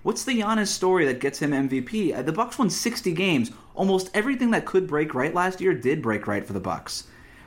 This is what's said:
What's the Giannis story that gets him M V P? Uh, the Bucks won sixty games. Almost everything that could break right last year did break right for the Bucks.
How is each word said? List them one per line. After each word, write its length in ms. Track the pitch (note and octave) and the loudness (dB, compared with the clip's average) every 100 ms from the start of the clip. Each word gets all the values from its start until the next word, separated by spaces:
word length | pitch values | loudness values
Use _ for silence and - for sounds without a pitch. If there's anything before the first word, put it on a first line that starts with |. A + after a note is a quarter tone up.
What's 240 | F3+ A3 - | -2 -2 -2
the 120 | A#3+ | 0
Giannis 260 | G#3 A3 G3+ | 2 2 0
story 380 | - F#3 F#3 C#3+ | 0 2 4 4
that 160 | B2 | 2
gets 180 | C#3 C#3 | -2 -2
him 140 | D3 | 0
M 160 | C#3 C3+ | 0 0
V 100 | C3+ | -2
P? 340 | B2 G#3+ F3 | -2 -2 0
Uh, 100 | B2 | 0
the 100 | C3+ | -2
Bucks 260 | D#3+ B3 - | -2 -2 2
won 100 | G#3 | 0
sixty 440 | - A#3 - F#3 | 2 -2 -2 -2
games. 380 | E3 F#3+ D3 A2+ - - | 0 2 2 0 -6 -14
Almost 360 | - F#3+ F#3 F#3 | -2 2 2 2
everything 380 | G#3 A3+ C4+ A#3+ | -2 0 0 2
that 140 | E3 - | 2 2
could 200 | F#3+ E3+ | 0 2
break 280 | D3 D#3 | 0 0
right 200 | B2+ D3 | 0 -2
last 280 | F3 F3+ F#3 | 0 -2 0
year 120 | F#3 | 0
did 280 | D3 B2 D3+ | 2 0 0
break 260 | A2+ G#2 - | 0 -2 -2
right 180 | G#2 - | -4 -4
for 60 | |
the 80 | G2 | -6
Bucks. 480 | F2+ E2 - - - - - - | -4 -6 -6 -10 -12 -20 -20 -20